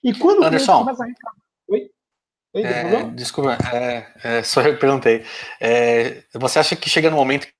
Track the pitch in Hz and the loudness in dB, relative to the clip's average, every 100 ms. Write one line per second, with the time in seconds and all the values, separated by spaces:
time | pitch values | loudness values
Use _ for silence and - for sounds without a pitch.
0 | 254 208 330 415 320 320 269 170 240 247 | -2 0 2 4 4 2 4 4 2 -6
1 | 240 247 - - _ _ - 208 - _ | -10 -12 -18 -20 _ _ -4 -4 -4 _
2 | _ _ _ _ _ 190 220 123 120 220 | _ _ _ _ _ -6 -4 -4 -2 -2
3 | 233 170 123 - 139 117 123 120 123 120 | -2 -10 -10 -4 -2 -2 -2 -2 -4 -6
4 | 110 _ 120 117 113 - 147 147 135 135 | -10 _ -4 -2 0 2 2 2 2 2
5 | 120 113 113 - - - 113 120 120 117 | 2 2 0 -16 -16 -6 0 2 2 2
6 | 120 - _ 117 127 - 156 180 - - | 0 -6 _ -6 -2 0 0 -2 -2 2
7 | 160 156 131 139 - | 2 2 0 0 -4